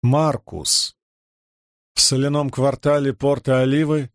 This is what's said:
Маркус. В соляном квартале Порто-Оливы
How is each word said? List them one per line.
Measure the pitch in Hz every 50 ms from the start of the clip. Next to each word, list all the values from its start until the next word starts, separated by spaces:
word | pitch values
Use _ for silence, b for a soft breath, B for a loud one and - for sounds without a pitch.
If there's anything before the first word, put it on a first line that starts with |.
| -
Маркус. | 120 131 147 160 156 135 117 _ - - 82 - - - - - - _ _ _ _ _ _ _ _ _ _ _ _ _ _ _ _ _ _ _ _ _
В | -
соляном | - - 135 131 139 143 143 147 147 135
квартале | - - 127 139 139 - - 147 147 147 143 139 131
Порто-Оливы | _ - 139 143 127 - - 131 127 131 131 135 151 156 147 156 151 139 123 _